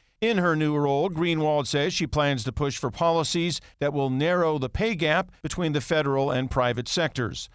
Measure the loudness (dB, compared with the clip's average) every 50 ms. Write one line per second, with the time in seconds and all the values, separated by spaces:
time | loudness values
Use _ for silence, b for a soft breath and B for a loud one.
0 | b b b b -2 0 2 2 2 2 2 2 2 2 2 2 2 2 2 2
1 | 0 0 0 0 0 0 0 0 0 2 2 0 0 0 0 0 0 0 0 -2
2 | -2 0 0 0 2 2 0 0 -4 -6 -4 -2 -4 -4 -2 -4 -6 -6 -2 0
3 | 0 2 2 2 0 0 0 0 0 -2 -2 -6 B B B B -2 -2 0 0
4 | 0 0 0 2 2 2 2 2 2 2 2 0 -2 -4 -2 -2 0 0 0 0
5 | 0 2 2 2 0 -4 b b -10 -8 -4 -2 -2 0 0 -2 0 0 0 0
6 | 2 2 0 0 0 0 0 -2 -2 0 0 0 2 2 0 -2 -4 -4 -2 -2
7 | -2 -2 -2 -2 -4 -4 -4 -8 -12 -14